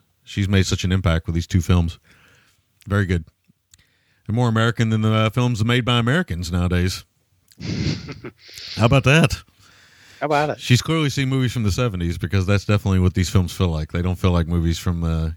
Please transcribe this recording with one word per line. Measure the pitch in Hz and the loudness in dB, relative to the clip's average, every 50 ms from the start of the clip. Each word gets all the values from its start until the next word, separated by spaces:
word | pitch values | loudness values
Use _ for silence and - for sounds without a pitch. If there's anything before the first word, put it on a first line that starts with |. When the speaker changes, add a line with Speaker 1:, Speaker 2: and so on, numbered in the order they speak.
| _ _ _ _ _ | _ _ _ _ _
Speaker 1:
She's | - - 101 101 95 | -8 -4 -2 0 2
made | 101 95 92 | 2 2 2
such | - - - - | 2 0 -2 0
an | 92 | 0
impact | 92 95 90 87 82 82 - | 0 2 2 2 0 0 0
with | - 82 | -2 -2
these | 85 82 | -2 -2
two | - - 92 | 0 0 0
films. | 80 - 90 90 85 82 - - _ _ - _ _ _ _ _ _ _ _ _ _ _ _ _ - | 0 0 0 0 0 0 -4 -10 _ _ -20 _ _ _ _ _ _ _ _ _ _ _ _ _ -8
Very | - 98 104 101 | -4 -2 -2 0
good. | 85 92 85 80 - _ _ _ _ _ _ _ _ _ _ _ _ _ _ _ _ _ _ - | 0 -2 -2 -4 -8 _ _ _ _ _ _ _ _ _ _ _ _ _ _ _ _ _ _ -8
They're | - 107 | -4 -2
more | 117 123 120 | 0 0 2
American | 110 113 113 117 113 - 117 110 | 2 2 2 2 2 0 0 2
than | 110 110 110 | 2 2 2
the, | 110 110 | 2 2
uh, | 110 110 110 | 4 2 2
films | - 127 123 123 123 98 110 | 2 0 0 0 0 0 0
made | 117 120 127 117 | 2 2 0 2
by | 123 120 120 | 2 2 2
Americans | 113 120 139 175 180 - 85 85 90 80 | 2 2 0 0 0 -2 -6 -6 -6 -2
nowadays. | 90 90 87 87 90 87 90 90 - - - _ _ _ _ _ _ _ _ _ _ - | -2 0 0 0 0 0 0 0 -4 -6 -12 _ _ _ _ _ _ _ _ _ _ -14
Speaker 2:
<laughs> | - - - - - - - - - - - - - 120 - _ - - - - - - - | -8 -6 -4 -4 -2 -4 -4 -4 -8 -14 -16 -14 -16 -18 -18 _ -20 -20 -20 -18 -16 -10 -4
Speaker 1:
How | 92 107 | -2 0
about | 123 139 135 - | 2 2 2 2
that? | 131 143 160 156 - - - - _ _ _ _ _ _ _ _ _ _ _ - - - - | 4 4 4 4 2 0 -4 -12 _ _ _ _ _ _ _ _ _ _ _ -20 -20 -12 -8
Speaker 2:
How | 139 | -4
about | 151 151 143 151 147 | -2 0 0 0 -2
it? | 117 - | -4 -4
Speaker 1:
She's | - - 123 117 | 2 2 2 2
clearly | - - 160 160 151 139 | 2 0 -2 0 0 -2
seen | - 139 135 131 | -2 -2 -2 -2
movies | 135 135 127 120 - | 0 0 0 -2 -2
from | 123 110 | -2 0
the | 101 | 0
seventies | 92 110 123 120 92 90 85 85 85 | 0 0 -2 -2 -2 -2 -4 -4 -4
because | 85 - - - 98 92 | -4 -4 -2 -2 0 0
that's | 90 101 104 - | 2 0 0 2
definitely | - 104 101 - 101 95 92 | 2 0 2 2 2 2 4
what | 90 92 - | 2 2 2
these | 95 90 - | 2 0 2
films | - 101 90 82 - | 2 2 0 0 -2
feel | - 95 87 | -2 -2 -2
like. | 82 78 78 - - | -2 -4 -6 -4 -4
They | 87 | -2
don't | 87 92 90 | -2 -2 -2
feel | - - 92 | 0 0 2
like | 87 87 82 | 2 2 2
movies | 78 87 87 82 85 82 | 2 0 0 2 0 0
from, | - - 92 87 85 85 | -2 -2 -4 -2 -2 -2
uh, | 82 82 80 80 80 80 | -2 0 -2 -2 -4 -6